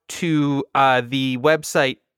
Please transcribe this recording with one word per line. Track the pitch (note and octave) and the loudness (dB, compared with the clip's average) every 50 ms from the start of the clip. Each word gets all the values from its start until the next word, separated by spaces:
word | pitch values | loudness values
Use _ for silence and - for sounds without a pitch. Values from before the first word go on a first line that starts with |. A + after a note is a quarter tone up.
| _ - | _ -16
to, | - - F3+ E3 D#3+ D3+ C#3+ C#3+ C#3 C#3 C3 - - | -8 -4 -2 0 0 2 2 0 0 -2 -4 -2 0
uh, | C#3 C3+ C3+ C3 B2+ B2 | 2 4 4 4 2 0
the | A#2+ C3+ C3+ C3 C3 B2+ | -2 -4 -2 -2 -2 -2
website | B2 B2 D3+ D#3+ D#3 D3+ - - E3 C#3+ C3 B2 - _ _ _ | 0 2 2 0 0 -2 -2 0 0 0 0 -2 -6 _ _ _